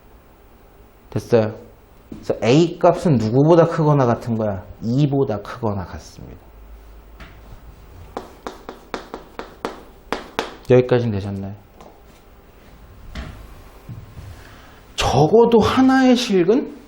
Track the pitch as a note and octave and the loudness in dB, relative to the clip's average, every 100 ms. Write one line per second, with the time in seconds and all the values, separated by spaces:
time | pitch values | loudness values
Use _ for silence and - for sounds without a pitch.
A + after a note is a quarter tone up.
0 | - - - _ - - - - - _ | -20 -20 -20 _ -20 -20 -20 -20 -20 _
1 | - G#2+ - A#2 G#2+ - - - _ - | -10 -8 0 0 0 -6 -20 -20 _ -20
2 | - - - - A2 D3 E3+ - F3+ E3+ | -20 -16 -8 -2 2 4 2 2 0 2
3 | F#3 B2 G#2+ B2+ D3+ E3+ E3 - D3+ C#3+ | 0 0 2 2 4 6 4 2 2 2
4 | A#2+ A2+ A#2 A2 G#2+ F#2+ - - A2 C3 | 2 0 -2 -4 -4 -6 -10 -10 -4 0
5 | D3 C#3 C3 G#2 - - A2 G2 F2 D2 | 0 0 -2 -4 -8 -8 -6 -6 -8 -14
6 | - - F2+ F2+ - - - - - - | -18 -20 -20 -20 -20 -20 -20 -20 -20 -20
7 | - - - - - - - - - - | -20 -20 -20 -20 -20 -20 -20 -20 -20 -20
8 | - - - - - - - - - - | -16 -16 -16 -18 -18 -16 -20 -20 -14 -14
9 | - - - - - - - - - - | -14 -18 -16 -18 -18 -14 -14 -14 -20 -20
10 | - - - - - - - B2 B2 B2 | -10 -10 -8 -10 -10 -8 4 4 4 0
11 | A#2 G2+ G2+ G2 G2 G#2 - - - - | 0 -4 -6 -8 -10 -14 -20 -20 -20 -20
12 | - - - - - - - - - - | -20 -20 -20 -20 -20 -20 -20 -20 -20 -20
13 | - - - - - - - - - - | -16 -14 -14 -16 -20 -20 -20 -20 -18 -18
14 | - - - - - - - - - - | -18 -20 -20 -20 -20 -20 -20 -20 -16 -6
15 | - B2 D3+ A3 A#3 A3+ - B3+ C4 C4 | -2 2 4 6 6 4 4 2 2 4
16 | B3+ B3 - F#3+ E3+ B3+ - - | 4 2 2 0 2 0 -2 -14